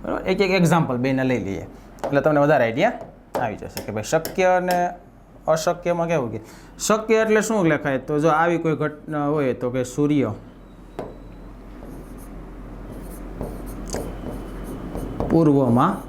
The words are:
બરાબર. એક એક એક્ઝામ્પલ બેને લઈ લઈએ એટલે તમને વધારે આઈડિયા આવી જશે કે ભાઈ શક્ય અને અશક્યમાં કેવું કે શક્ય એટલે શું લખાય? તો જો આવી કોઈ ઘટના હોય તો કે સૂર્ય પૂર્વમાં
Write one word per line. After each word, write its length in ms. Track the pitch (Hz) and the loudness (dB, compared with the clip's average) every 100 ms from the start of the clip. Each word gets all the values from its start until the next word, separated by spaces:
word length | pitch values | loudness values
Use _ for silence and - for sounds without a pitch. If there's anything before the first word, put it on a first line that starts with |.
બરાબર. 200 | - 170 | -4 -4
એક 200 | 190 185 | -2 2
એક 100 | 196 | 2
એક્ઝામ્પલ 460 | 190 165 170 131 123 | 4 4 4 2 0
બેને 260 | 131 131 | 0 2
લઈ 220 | 131 123 | 2 0
લઈએ 220 | 95 87 - - - - | -2 -6 -8 -16 -20 -8
એટલે 160 | - 139 | 0 2
તમને 180 | 147 151 | 4 4
વધારે 240 | 143 147 | 6 6
આઈડિયા 280 | 117 117 214 - - - - - | 4 2 0 0 -14 -20 -10 -4
આવી 140 | 117 | -4
જશે 280 | 92 90 - | -4 -8 -8
કે 80 | - | -6
ભાઈ 120 | 107 | -6
શક્ય 520 | 104 - 160 - 185 185 | 0 0 0 2 4 4
અને 320 | 180 180 175 - - - - - - | 2 0 0 -4 -18 -20 -20 -8 0
અશક્યમાં 600 | 160 175 170 175 170 165 | 2 2 0 -2 0 0
કેવું 240 | 165 117 | 0 -2
કે 100 | 110 - - - - | -6 -12 -20 -20 -6
શક્ય 420 | - 214 214 220 | 0 0 4 2
એટલે 200 | 220 214 | 4 2
શું 260 | 208 220 165 | 2 2 4
લખાય? 300 | 147 147 131 | 2 0 -2
તો 220 | 135 147 | 0 2
જો 100 | 160 | 4
આવી 280 | 156 170 165 | 4 4 2
કોઈ 180 | 165 | 0
ઘટના 500 | 147 151 151 - 151 | 0 -2 -4 -8 -4
હોય 280 | 143 156 135 | 0 0 0
તો 160 | 117 123 | 0 -2
કે 140 | 127 | -2
સૂર્ય 500 | 123 - 147 147 117 104 - - - - - - - - - - - - - - - - - - - - - - - - - - - - - - - - - - - - - - - - - - - - - - - - - | -4 0 2 2 0 -4 -12 -20 -20 -20 -16 -12 -12 -14 -18 -16 -18 -18 -18 -16 -16 -16 -16 -16 -16 -16 -14 -16 -14 -14 -14 -14 -14 -14 -14 -10 -10 -10 -12 -10 -6 -6 -6 -10 -10 -10 -10 -12 -10 -10 -10 -10 -10 -6 2
પૂર્વમાં 640 | 165 156 139 127 120 165 202 | 4 6 6 6 4 4 0